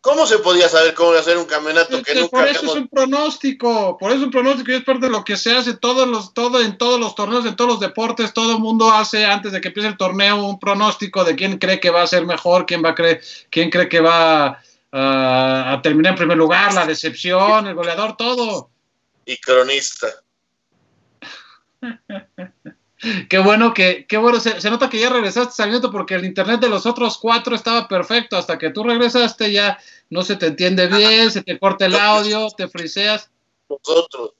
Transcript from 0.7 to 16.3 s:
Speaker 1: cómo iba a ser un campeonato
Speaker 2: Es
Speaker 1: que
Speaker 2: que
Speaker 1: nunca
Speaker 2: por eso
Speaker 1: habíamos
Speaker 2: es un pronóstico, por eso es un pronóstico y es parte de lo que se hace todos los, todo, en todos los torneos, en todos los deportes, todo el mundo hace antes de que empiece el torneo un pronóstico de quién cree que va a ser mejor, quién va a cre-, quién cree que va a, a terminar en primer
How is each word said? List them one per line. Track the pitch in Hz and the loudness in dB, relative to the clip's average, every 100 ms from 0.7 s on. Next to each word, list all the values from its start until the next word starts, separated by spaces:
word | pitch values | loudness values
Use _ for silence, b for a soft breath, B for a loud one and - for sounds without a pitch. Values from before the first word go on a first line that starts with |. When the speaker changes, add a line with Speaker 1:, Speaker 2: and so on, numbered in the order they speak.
| 165 165 | 4 2
Speaker 1:
cómo | 160 170 | 4 4
iba | 165 | 4
a | |
ser | 156 175 | 4 0
un | 170 | 0
campeonato | 151 151 160 165 - | -4 0 0 0 -2
Speaker 2:
Es | |
Speaker 1:
que | 233 | -2
Speaker 2:
que | 190 | 0
Speaker 1:
nunca | - 254 | 0 2
Speaker 2:
por | 269 | 2
eso | 285 | 0
Speaker 1:
habíamos | 302 302 | -2 -4
Speaker 2:
es | |
un | 254 | -2
pronóstico, | 277 262 277 302 294 277 262 240 220 196 170 | -2 0 0 -2 -4 -6 -2 -2 0 -2 -4
por | 190 | -2
eso | 262 | -2
es | 269 | 0
un | |
pronóstico | 262 254 269 254 | 0 0 0 -2
y | |
es | 254 | -4
parte | 254 262 254 | -2 -2 -2
de | |
lo | 214 | -2
que | 190 196 | -4 -4
se | - 247 | 0 0
hace | 240 233 | 0 -4
todos | 240 254 254 | -2 0 0
los, | 226 190 | -2 -6
todo, | - 240 247 | -4 -2 0
en | 226 190 | -2 -2
todos | 240 247 | 0 0
los | 220 | -2
torneos, | - 202 247 233 | -4 -4 -2 -4
en | 190 | -2
todos | 247 | -2
los | 220 | 0
deportes, | 190 - 226 233 220 | -4 -4 -6 -4 -4
todo | 233 226 | -2 -2
el | 226 | 0
mundo | 220 226 226 | 0 2 4
hace | 214 214 214 | 4 2 0
antes | 208 202 202 | 0 0 -4
de | 190 | -6
que | 185 | -6
empiece | 190 214 | -6 -6
el | 190 | -2
torneo | 185 190 202 208 | -4 0 2 2
un | 202 196 | -2 -4
pronóstico | 196 196 214 208 196 196 | -2 2 0 0 -6 0
de | 175 | 0
quién | 143 190 190 | 0 -2 -2
cree | 185 190 | -2 0
que | 175 | 2
va | 170 | 2
a | 175 | 2
ser | 180 170 | 0 0
mejor, | 165 175 180 170 | -4 2 2 2
quién | 175 | -2
va | 165 | -2
a | |
cre-, | 165 165 165 B B B | 2 2 0 B B B
quién | - 170 | -2 0
cree | 180 175 | 2 2
que | 170 | 4
va | 160 165 165 156 143 131 B B _ | 4 4 4 4 2 -2 B B _
a, | 135 135 135 131 127 131 131 131 | -2 0 2 2 2 2 0 -2
a | 135 | -2
terminar | 156 151 175 | 0 2 2
en | 185 | 2
primer | 165 | 0